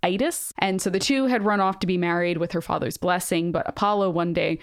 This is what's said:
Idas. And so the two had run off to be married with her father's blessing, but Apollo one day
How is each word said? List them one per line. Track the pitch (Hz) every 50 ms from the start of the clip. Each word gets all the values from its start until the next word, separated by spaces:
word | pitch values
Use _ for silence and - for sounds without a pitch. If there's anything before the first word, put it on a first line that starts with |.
| -
Idas. | 185 185 202 262 339 - - - - - -
And | 190 196 190 190 -
so | 202
the | 180 190
two | - - 277 269 269
had | 254 254 226 202
run | 214 208 202
off | 190 190 190 185
to | -
be | 180 185
married | 180 175 170 170 175 175 175 175 165
with | 170 170 -
her | 170
father's | 165 - 165 156 - - 185
blessing, | - - 180 180 180 - - 185 165 170 175 165
but | 165 - -
Apollo | - - 202 202 208 202 196 190
one | 165 170 170 175 165
day | 170 160 160 160 160